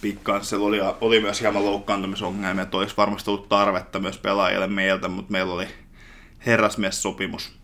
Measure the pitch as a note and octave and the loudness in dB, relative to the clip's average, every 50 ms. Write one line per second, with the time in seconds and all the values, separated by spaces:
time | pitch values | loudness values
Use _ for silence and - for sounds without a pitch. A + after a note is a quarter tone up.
0 | - G#2 G2 G2+ - - G2+ G2+ G2+ - A2 G2 G#2 G#2 G#2+ G#2 F#2+ G2 - - | -6 -6 -6 -4 -2 -2 -2 -2 -2 -2 -2 0 2 2 2 2 2 0 -2 0
1 | A2+ A2+ A2+ A2 G#2+ G2+ G#2 - A#2 G#2+ G2+ G#2 G2+ G#2 G2 G2 G2 - G2+ G2 | 2 4 4 4 4 2 -2 0 0 0 2 2 0 0 0 -2 -2 -2 -2 -2
2 | F#2+ F#2+ F#2+ F#2+ G#2 F2+ F#2 G2+ G2 F#2+ F#2 F#2+ - - - F#2+ G2 G#2 - - | -2 -4 -4 -4 -4 -6 -4 -4 -4 -2 -2 -2 -4 -2 -2 -2 -2 -2 2 2
3 | G#2 G2+ G2+ F#2+ - G#2 G#2 G2 G2 - G#2 G2+ G2+ G2+ F#2+ F2+ - - - F#2+ | 2 2 2 -2 -2 -2 -2 -2 0 4 4 4 6 4 2 0 -2 -4 -6 -4
4 | F#2+ F#2+ F#2+ - - G2 G2 G2+ G2 F#2 G2 G2 F#2+ F#2+ G2+ G2 F#2+ F#2+ F#2+ F#2+ | -4 -4 -6 -4 -2 0 2 2 2 2 2 0 0 0 0 0 2 2 2 2
5 | G#2 F#2 F#2 F#2+ F#2+ F#2+ G#2 F#2 F#2 F#2 F2+ F2 F#2+ - - - - - - - | 0 -4 -4 -6 -6 -4 -2 -2 0 -2 -2 -4 -6 -6 -10 -16 -20 -20 -20 -20
6 | - - - - - - - - - A#2+ A#2 A2+ G#2+ G#2 - - G#2 F#2+ - - | -20 -20 -20 -20 -20 -20 -16 -6 0 2 4 4 4 2 2 0 -2 -2 -2 -2
7 | - G2+ F#2+ - G2 F2+ F2 F2 - - - - | -4 -4 -4 -4 -4 -6 -6 -8 -10 -12 -16 -20